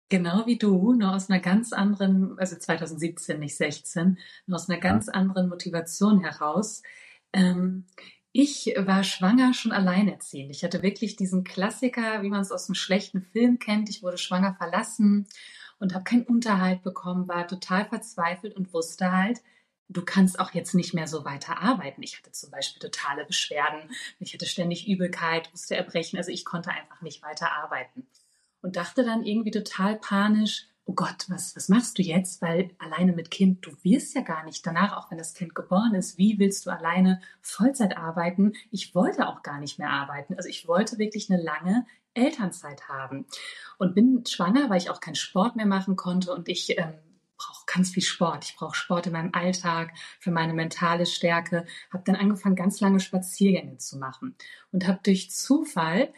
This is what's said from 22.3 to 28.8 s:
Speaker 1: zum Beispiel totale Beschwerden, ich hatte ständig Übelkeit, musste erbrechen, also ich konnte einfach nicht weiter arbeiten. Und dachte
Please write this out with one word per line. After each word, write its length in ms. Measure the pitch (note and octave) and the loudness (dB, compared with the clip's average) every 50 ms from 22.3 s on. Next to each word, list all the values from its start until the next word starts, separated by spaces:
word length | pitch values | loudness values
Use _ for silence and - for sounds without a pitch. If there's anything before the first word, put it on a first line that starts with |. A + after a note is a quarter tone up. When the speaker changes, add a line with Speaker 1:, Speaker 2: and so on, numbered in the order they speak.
Speaker 1:
zum 200 | - - - - | -18 -18 -16 -14
Beispiel 300 | - C#3 C3+ - - - | -12 -10 -10 -10 -10 -10
totale 440 | - D3 - - - C#3+ C#3+ D3 D3 | -14 -12 -8 -6 -6 -4 -6 -6 -6
Beschwerden, 640 | - F#3 - - - D3+ D3 D3 D3+ D3+ D#3 D#3 D#3 B3+ - - - - - | -4 -4 -4 -4 -2 -2 0 0 0 -2 -4 -12 -12 -14 -14 -14 -14 -14 -14
ich 140 | F#3 - - | -14 -12 -10
hatte 120 | - F3 | -8 -8
ständig 420 | - - G3 F3 F3 F3 F3 - | -6 -4 -2 -2 -2 -4 -4 -2
Übelkeit, 600 | G#3 F#3+ F#3 F3+ F3+ F3+ F3 E3+ E3 E3 E3 E3 - | -2 -2 0 0 -4 -4 -4 -2 -2 -2 -2 -4 -6
musste 240 | - - - - F#3 | -14 -14 -8 -6 -4
erbrechen, 420 | F3+ F3+ - - E3+ E3 - - | -4 -4 -4 -4 -6 -4 -4 -6
also 120 | E3 F3+ - | -8 -6 -6
ich 160 | - F3+ - | -8 -10 -10
konnte 240 | - F3+ E3+ - F3 | -8 -8 -8 -6 -6
einfach 320 | D3 D3+ - - - - | -8 -8 -10 -16 -18 -16
nicht 220 | E3+ D3+ - - D3+ | -16 -16 -16 -14 -14
weiter 280 | D3+ D#3 - E3+ E3 | -12 -8 -6 -4 -4
arbeiten. 540 | D3+ D3 D#3 - D3 C3 B2+ - - B2+ - _ _ _ _ _ _ _ _ _ _ _ | -4 -4 -8 -6 -8 -8 -8 -10 -16 -20 -20 _ _ _ _ _ _ _ _ _ _ _
Und 160 | - F#3 F#3 | -10 -8 -6
dachte 260 | F3 | -6